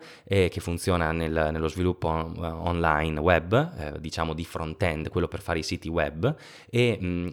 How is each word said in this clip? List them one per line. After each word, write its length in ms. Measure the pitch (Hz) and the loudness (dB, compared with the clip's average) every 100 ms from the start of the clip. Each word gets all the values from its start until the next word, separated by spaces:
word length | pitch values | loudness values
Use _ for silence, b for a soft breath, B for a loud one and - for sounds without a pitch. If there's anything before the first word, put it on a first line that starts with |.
| B B | B B
e 240 | - 98 87 | 0 2 2
che 120 | - | 0
funziona 520 | - 87 - 87 80 | -4 -2 0 2 2
nel, 380 | 82 80 80 78 | 0 0 2 2
nello 160 | 80 80 | 2 -2
sviluppo 400 | 87 90 87 82 | 2 0 2 0
on-, 280 | 80 82 82 | 0 -2 -4
online 840 | 82 82 85 87 82 76 80 76 | -6 -4 -2 2 4 4 2 2
web, 320 | 80 85 85 117 165 - | 4 4 4 2 2 -4
eh, 220 | 76 76 | -8 -8
diciamo 340 | 80 - 82 | -8 -4 -2
di 100 | 80 | -4
front-end, 640 | 82 85 80 80 90 78 78 | -6 -6 -6 -2 -2 0 -2
quello 200 | 90 82 | -2 -2
per 120 | - | -4
fare 200 | - 85 | -4 -2
i 20 | |
siti 260 | 76 90 82 | -2 -6 -2
web, 460 | 82 73 78 110 156 B B B | 0 0 0 0 -2 B B B
e, 300 | 120 120 85 | 2 2 2
mm, 280 | 90 87 87 | -2 -2 -2